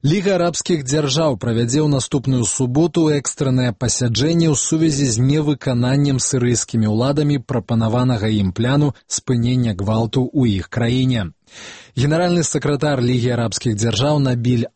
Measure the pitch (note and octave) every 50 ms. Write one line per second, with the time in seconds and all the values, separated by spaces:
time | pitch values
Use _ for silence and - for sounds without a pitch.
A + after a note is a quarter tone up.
0 | - C#3 D#3+ G#3 F3+ G3+ G3 F3+ E3+ F3 D#3 - - - F3+ D#3+ C#3 B2+ C#3 D#3
1 | D3+ C#3 B2 D#3 E3 D#3 C3 F#2+ - A#2+ A2+ A2+ A#2+ A#2 A#2+ D3+ D#3 D3+ C#3+ C3+
2 | - - - C#3+ A#2 B2+ C3 B2+ A#2 A2 - - C3+ B2 B2 C#3+ E3 F3 D3+ F3
3 | E3 D#3 D3+ C#3+ C3+ - - - D3+ C3 B2+ B2+ B2+ B2 A2+ _ - A#2 - -
4 | B2+ A#2+ A#2 G#2 C3+ D#3 E3 E3+ E3 D#3+ D3 C3 - - E3 D#3+ D#3+ E3 D3 C#3
5 | C#3+ C3 A2+ G#2+ B2+ C3 C#3+ D#3 D3+ D3 D3 B2+ - C#3 B2+ A#2 A#2+ B2 C3+ C#3+
6 | C#3+ C#3+ C3+ B2+ - - - C3 A#2+ B2 A#2+ A2+ - - - A#2 A2 G#2+ G#2+ A2
7 | A#2+ C3+ C#3+ D3 D3+ D3 D3 C#3 A#2 - B2 A#2+ G2 - A#2+ A2+ A2+ A2+ G#2+ B2
8 | B2 C3 B2 A2 G2 A2 A2 G#2+ G2 F#2+ F2 - A2+ A#2+ C3+ C#3+ D3 D3 - -
9 | _ _ - - - - B2+ A#2+ A#2 A#2+ B2+ B2+ B2 A#2 G#2 F2+ G2 G2 A2 A2+
10 | A#2 A2 - C#3 B2+ C3+ - D#3+ B2+ A#2 G2+ F#2+ F2+ - - - A#2 A#2 B2 B2+
11 | C3 C3 B2+ A#2 G2 E2 - _ _ _ - - - - - - - - _ -
12 | A#2+ C#3 D#3 E3 F3+ F3+ F3 F3 D#3 - - D3+ - - D3 C3+ D3+ D3+ C#3+ C3
13 | B2 A#2+ B2+ B2+ A#2 B2 A#2+ A#2 A#2 A2+ G2 - - A#2+ A2 G2+ A2 A#2 G#2+ G2
14 | C3 D3 D3+ D3 C#3 C3 B2 B2 A2+ A#2+ B2 A#2 A#2 - _